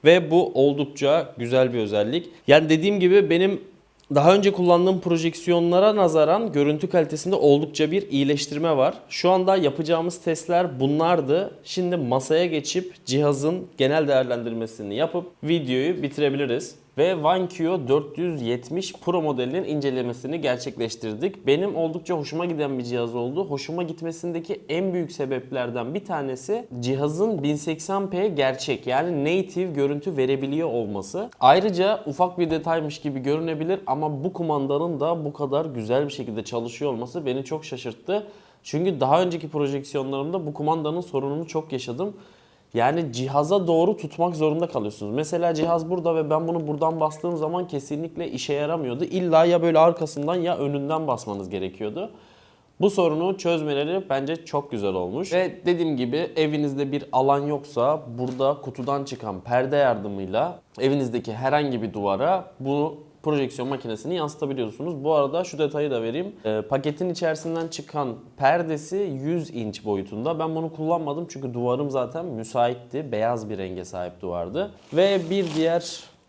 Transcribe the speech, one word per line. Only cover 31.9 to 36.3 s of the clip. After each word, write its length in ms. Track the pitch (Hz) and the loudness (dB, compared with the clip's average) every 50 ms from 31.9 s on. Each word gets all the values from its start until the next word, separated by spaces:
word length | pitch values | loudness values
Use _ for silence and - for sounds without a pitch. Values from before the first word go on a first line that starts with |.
| 220 190 - | 2 0 -4
ufak 340 | - 139 - 180 180 175 175 | -8 0 0 0 0 2 0
bir 100 | 175 160 | 0 0
detaymış 520 | 160 160 151 170 165 165 156 147 147 - | 0 -2 0 0 -2 0 -2 -4 -8 -6
gibi 180 | - 151 135 135 | -6 -4 -4 -2
görünebilir 600 | 127 139 147 156 165 165 160 151 160 165 190 196 196 - | -2 0 0 0 0 -2 -2 -2 -2 -2 -2 -4 -2 -4
ama 360 | 127 147 151 151 151 135 139 | -2 -2 -2 -4 -4 -2 -4
bu 100 | 185 185 | -4 -4
kumandanın 680 | - 170 160 151 143 135 135 139 143 160 175 170 135 | -2 -2 0 0 0 0 0 0 0 0 -2 -2 -2
da 260 | 143 160 170 170 151 | 0 0 0 -2 -4
bu 80 | 147 147 | -6 -6
kadar 320 | - 147 135 139 143 165 | -4 -4 0 0 0 -2
güzel 400 | 160 131 120 110 107 120 135 147 | -2 -4 -6 -2 0 0 0 0
bir 80 | 143 139 | 0 -4
şekilde 300 | - 127 117 | -8 -8 -6